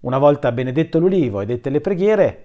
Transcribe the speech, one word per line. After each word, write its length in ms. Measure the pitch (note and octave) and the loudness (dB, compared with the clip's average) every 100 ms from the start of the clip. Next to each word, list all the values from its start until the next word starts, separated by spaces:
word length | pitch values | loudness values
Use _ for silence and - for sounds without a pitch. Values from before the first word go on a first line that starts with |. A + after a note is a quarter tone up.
Una 180 | B2+ C3 | -2 2
volta 340 | C#3+ D3 C#3 | 2 2 -2
benedetto 480 | A#2+ B2+ C3 E3 E3 | -2 -4 -2 0 0
l'ulivo 400 | F3 F#3+ C3 G2 | 2 2 0 -2
e 60 | G#2 | -4
dette 240 | A#2+ C3+ | -4 -2
le 100 | C#3+ | -4
preghiere 640 | D3 F#3+ G3 G#3+ D3 - | -2 -2 0 2 2 0